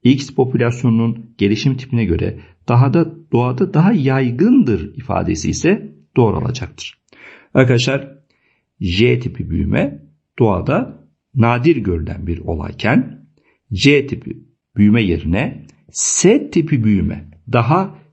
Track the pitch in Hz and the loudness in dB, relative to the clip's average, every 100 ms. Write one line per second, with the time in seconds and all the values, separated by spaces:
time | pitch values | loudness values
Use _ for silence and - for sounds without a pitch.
0 | 120 131 - - 127 - 117 117 127 113 | 4 2 -2 -2 0 0 -2 0 0 2
1 | 117 113 - - 101 110 139 127 - 120 | 0 -4 -12 -2 0 2 0 -2 -4 -2
2 | 104 82 92 - - _ - 120 135 165 | 0 0 -2 -6 -18 _ 0 2 4 2
3 | 160 - - 117 123 127 190 151 185 220 | 0 -6 -4 -2 -2 -2 -2 2 2 2
4 | 135 135 127 120 208 269 143 95 73 - | 0 0 -2 0 4 4 4 0 -4 -12
5 | - 90 85 87 - - 160 220 - - | -4 -2 -2 -2 -4 0 0 0 -4 -20
6 | _ - 113 87 80 - 82 - - _ | _ 2 2 2 -4 -6 -10 -14 -20 _
7 | _ - - - _ - 127 120 123 139 | _ -20 -20 -20 _ 2 4 2 0 -4
8 | - - _ _ _ _ _ _ 92 90 | -6 -20 _ _ _ _ _ _ -4 2
9 | 120 - - - 80 82 80 131 277 - | 2 2 -2 -8 -6 -4 -2 0 -2 -6
10 | _ _ _ - 110 90 - 165 254 - | _ _ _ 0 0 0 -2 -2 -4 -12
11 | _ _ _ 135 117 123 143 139 95 85 | _ _ _ 0 0 2 2 0 0 -4
12 | 78 85 80 82 80 80 82 - 104 151 | -6 -8 -6 -6 -6 -6 -8 -6 0 0
13 | - - _ _ _ _ _ 95 135 147 | -2 -12 _ _ _ _ _ 0 2 2
14 | - - - - _ _ _ - 104 117 | 0 -10 -10 -16 _ _ _ 2 4 4
15 | 101 80 78 92 165 - - _ _ - | 2 -2 -2 -2 -2 -8 -20 _ _ -6
16 | - - 180 277 - - 151 135 107 98 | -4 2 4 4 2 -2 0 0 2 2
17 | 85 - - - - 117 113 170 185 - | 0 -6 -14 -20 -4 -2 2 0 -2 -10
18 | _ | _